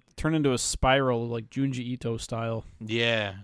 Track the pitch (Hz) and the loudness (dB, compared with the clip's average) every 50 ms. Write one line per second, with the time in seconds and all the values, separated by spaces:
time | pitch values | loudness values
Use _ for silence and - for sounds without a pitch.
0 | _ _ _ - - 156 160 156 143 139 127 - - - - - - 131 131 139 | _ _ _ -4 -2 0 2 4 4 4 2 2 0 -2 -2 2 4 6 6 6
1 | 135 127 120 117 117 117 117 117 110 - - 135 139 139 127 127 120 120 127 123 | 4 4 2 0 0 -2 -4 -6 -8 -6 -4 -2 -2 0 0 -4 -4 -6 -6 -6
2 | - 120 113 110 - - 120 113 117 113 113 113 - - - - 113 107 113 117 | -4 -4 -4 -4 -6 -6 -6 -4 -4 -4 -4 -6 -6 -10 -16 -14 -8 -4 0 2
3 | 117 117 117 110 104 101 95 98 | 2 2 2 2 0 -2 -6 -10